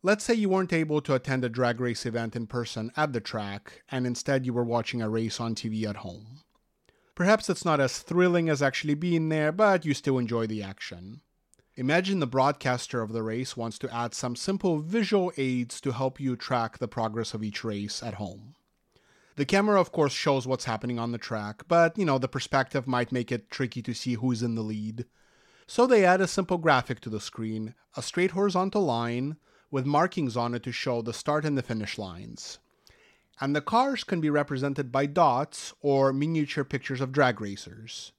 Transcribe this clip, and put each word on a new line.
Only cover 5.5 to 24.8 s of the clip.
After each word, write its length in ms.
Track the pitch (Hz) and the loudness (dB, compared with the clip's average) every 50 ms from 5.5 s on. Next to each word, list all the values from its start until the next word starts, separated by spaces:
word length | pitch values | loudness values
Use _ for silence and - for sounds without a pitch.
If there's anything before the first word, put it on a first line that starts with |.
| 113 | -4
T 140 | - - | -4 -4
V 180 | 113 110 110 110 | -4 -4 -2 -2
at 120 | 107 101 | -4 -4
home. 420 | 104 - 95 95 110 107 110 127 147 _ _ _ _ _ _ _ _ _ _ _ _ _ _ _ | -6 -10 -12 -14 -14 -18 -20 -20 -20 _ _ _ _ _ _ _ _ _ _ _ _ _ _ _
Perhaps 380 | - 175 196 214 214 - - | 0 4 4 4 4 4 -2
it's 120 | 180 - - | -2 0 2
not 160 | 175 156 143 | 2 4 4
as 200 | 139 127 - - | 4 2 0 -4
thrilling 500 | - - 165 175 180 180 175 175 165 160 | -6 0 4 4 6 6 6 4 4 2
as 140 | 151 139 143 | 2 2 2
actually 320 | 135 135 - - 151 147 | 0 0 0 0 0 0
being 340 | 147 170 180 170 165 160 160 | 0 2 2 2 2 2 2
there, 220 | 160 156 151 151 | 2 2 2 0
but 340 | 160 190 220 202 190 180 160 | 2 4 4 6 6 4 2
you 80 | 156 139 | 0 -2
still 240 | - - 143 131 | 0 0 0 2
enjoy 300 | 127 123 110 117 117 113 | 2 0 0 0 -2 -2
the 160 | 110 110 107 101 | -2 -4 -6 -6
action. 580 | 95 95 _ - - - 87 90 95 113 139 _ _ _ _ _ _ _ _ _ _ _ | -8 -10 _ -12 -14 -14 -14 -14 -16 -16 -18 _ _ _ _ _ _ _ _ _ _ _
Imagine 440 | - 123 131 151 175 185 190 196 185 | -4 0 2 2 2 2 2 0 0
the 60 | 151 | 0
broadcaster 760 | 120 120 131 131 143 139 - - 135 123 123 - - - 120 113 | 0 2 4 4 4 2 0 0 -2 -2 -2 -4 -4 -4 -4 -4
of 100 | 104 113 | -2 -4
the 80 | 117 | -4
race 340 | 110 110 110 120 131 - - | -4 -2 -4 -4 -6 -6 -6
wants 220 | 127 117 113 110 | -6 -6 -6 -6
to 180 | - - 127 - | -8 -8 -6 -4
add 200 | 117 120 120 - | -4 -4 -4 -4
some 200 | - - 123 120 | -6 -6 -6 -6
simple 440 | - - - 196 190 - 185 165 151 | -4 -2 -4 -2 0 0 0 0 0
visual 520 | 151 160 196 233 214 - 214 196 180 180 - | -2 -2 0 0 2 2 2 2 2 0 -2
aids 420 | - 135 131 127 123 120 117 - - | -2 0 0 0 0 -2 -4 -6 -6
to 100 | - 139 | -4 -4
help 280 | 117 117 135 131 131 - | -2 -2 -2 -4 -4 -2
you 160 | 139 131 123 | -2 -2 -2
track 440 | 110 - - 131 123 117 117 - - | -2 -2 -2 0 0 0 -2 -4 -6
the 80 | 127 | -8
progress 480 | 107 - - 113 110 107 117 110 - - | -6 -2 -2 -2 -2 -2 -4 -4 -4 -6
of 80 | 107 110 | -6 -6
each 200 | 107 104 - - | -6 -6 -6 -6
race 380 | 113 104 101 104 104 - - | -6 -4 -4 -6 -6 -8 -8
at 140 | - 117 104 | -8 -8 -8
home. 400 | 98 107 90 - 101 104 127 147 _ _ _ _ _ _ _ _ _ _ _ _ _ _ _ _ | -8 -10 -10 -10 -14 -18 -20 -20 _ _ _ _ _ _ _ _ _ _ _ _ _ _ _ _
The 100 | - 143 | -6 -2
camera, 340 | - 190 196 202 214 208 196 | 2 2 2 4 6 4 4
of 120 | 170 - | 4 2
course, 220 | - 170 151 143 - | 2 2 2 2 2
shows 340 | - - 156 139 135 120 | 0 2 2 2 2 2
what's 180 | 127 131 127 - | -2 -4 -2 -2
happening 320 | 123 113 104 - 123 123 | -4 -4 -4 -4 -4 -4
on 140 | 117 117 120 | -4 -4 -4
the 80 | 117 113 | -6 -6
track, 460 | - - 117 107 104 104 110 - - | -6 -6 -6 -6 -6 -8 -10 -12 -2
but, 280 | - 170 170 170 165 165 | 2 6 6 6 6 4
you 100 | - 196 | 2 2
know, 120 | 160 139 | 2 2
the 100 | 131 123 | 2 0
perspective 600 | 131 - 135 - - - 139 127 - - 139 120 | 0 -2 -4 -4 0 2 0 0 2 -2 -4 -2
might 240 | 131 127 123 120 - | 0 0 0 0 0
make 200 | 131 123 120 - | -2 -2 -2 -2
it 200 | 123 107 - _ | -4 -6 -6 _
tricky 320 | - - 135 117 - 127 110 | -6 -4 -4 -4 -4 -8 -6
to 100 | - 113 | -6 -8
see 220 | - - 131 120 | -6 -2 -4 -2
who's 260 | 107 123 131 123 110 | 0 0 0 0 0
in 140 | 120 120 113 | 0 -2 -2
the 80 | 113 110 | -2 -2
lead. 420 | 107 107 107 | -4 -4 -4